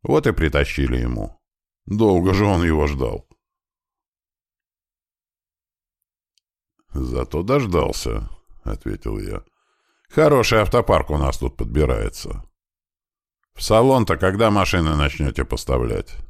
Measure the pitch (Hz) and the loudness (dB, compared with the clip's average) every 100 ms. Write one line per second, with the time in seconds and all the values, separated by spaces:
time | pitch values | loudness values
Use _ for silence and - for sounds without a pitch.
0 | - 76 - 90 80 71 69 - 65 62 | 2 2 2 0 0 2 0 -2 -2 -2
1 | 60 58 50 - _ _ _ _ - 104 | -2 -4 -8 -14 _ _ _ _ -8 2
2 | 107 90 92 92 104 87 85 78 73 69 | 4 4 2 2 2 2 2 2 0 -2
3 | 60 50 _ _ _ _ _ _ _ _ | -4 -6 _ _ _ _ _ _ _ _
4 | _ _ _ _ _ _ _ _ _ _ | _ _ _ _ _ _ _ _ _ _
5 | _ _ _ _ _ _ _ _ _ _ | _ _ _ _ _ _ _ _ _ _
6 | _ _ _ _ _ _ _ _ _ 65 | _ _ _ _ _ _ _ _ _ -8
7 | 64 64 65 76 95 139 113 85 - - | -6 -6 -4 -6 -2 -2 0 0 0 -4
8 | 58 55 - - _ - - 52 - 50 | -6 -6 -8 -14 _ -14 -10 -8 -8 -8
9 | - 52 50 50 - _ _ _ _ _ | -8 -8 -8 -12 -14 _ _ _ _ _
10 | _ - 156 139 110 110 101 123 113 87 | _ 2 4 4 4 2 2 2 2 2
11 | - 73 69 - - - 57 64 71 57 | 2 0 0 -2 -6 -4 -4 0 0 0
12 | 50 - - - - _ _ _ _ _ | -4 -8 -12 -12 -14 _ _ _ _ _
13 | _ _ _ _ _ - - 110 131 131 | _ _ _ _ _ -10 2 4 6 4
14 | 107 82 92 98 113 104 92 92 80 76 | 2 2 0 2 2 4 2 2 2 2
15 | 71 - 71 57 67 64 - 64 60 50 | 0 -2 -4 -4 -6 -6 -2 -2 -2 -4
16 | - - | -8 -14